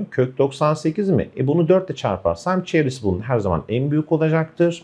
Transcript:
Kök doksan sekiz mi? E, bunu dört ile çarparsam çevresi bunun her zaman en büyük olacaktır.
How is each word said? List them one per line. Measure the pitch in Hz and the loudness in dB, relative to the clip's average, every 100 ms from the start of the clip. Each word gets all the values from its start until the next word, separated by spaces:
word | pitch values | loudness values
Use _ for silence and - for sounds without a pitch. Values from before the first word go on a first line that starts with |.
| 202 | -2
Kök | - 127 131 | -2 0 2
doksan | 139 - 151 | 0 2 0
sekiz | 151 160 156 196 | 0 -2 -2 0
mi? | 127 - - | 0 0 -2
E, | 131 | 0
bunu | 165 165 | 2 4
dört | 185 185 | 2 0
ile | 131 | -4
çarparsam | 117 92 87 85 180 185 | -4 0 -2 -2 -2 -2
çevresi | 180 165 127 - | 0 0 0 -2
bunun | 104 90 | -2 -2
her | 113 120 | -2 -2
zaman | 98 80 82 | 0 -2 -2
en | 117 143 | -2 0
büyük | 151 156 | -2 0
olacaktır. | 156 160 160 156 - 170 170 | 0 2 0 -2 0 0 0